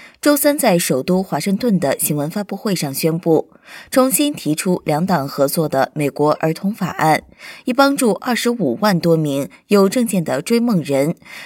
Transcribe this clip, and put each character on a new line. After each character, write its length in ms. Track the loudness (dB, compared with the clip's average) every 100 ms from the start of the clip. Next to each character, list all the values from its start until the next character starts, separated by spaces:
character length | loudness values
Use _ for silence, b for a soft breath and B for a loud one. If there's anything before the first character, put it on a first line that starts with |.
| B B
周 160 | 0
三 240 | 2 2 2
在 200 | 2 2
首 240 | 0 -2
都 200 | 0 -2
华 160 | -2 -4
盛 160 | -2
顿 240 | -2 0 0
的 180 | 0 -2
新 180 | -2 -2
闻 120 | -4
发 140 | -6
布 140 | -8 -6
会 180 | -4
上 180 | -4 -4
宣 260 | -2 -2 0
布， 320 | 2 2 0 B B B B
重 200 | 2 2
新 220 | 2 0
提 220 | -2 -4
出 260 | -2 -2 -2 -2
两 180 | -2
党 240 | 0 0 -2
合 180 | 0 0
作 220 | 0 0
的 240 | 0 0
美 140 | -2 -4
国 240 | 0 0
儿 220 | 2 -2
童 180 | -2 -4
法 160 | -4 -4
案， 340 | 0 2 2 -2 B B B -2
以 60 |
帮 200 | 2 2
助 180 | 2 0
二 220 | 0 -2
十 140 | -2 -2
五 300 | -2 -2 0
万 180 | 0 2
多 160 | 2
名 360 | 2 0 -2 -6 B 0
有 180 | 4 4
证 200 | 2 0
件 180 | -2
的 160 | -2 -4
追 180 | 0 0
梦 240 | 2 0
人， 320 | 0 0 0 -4 B B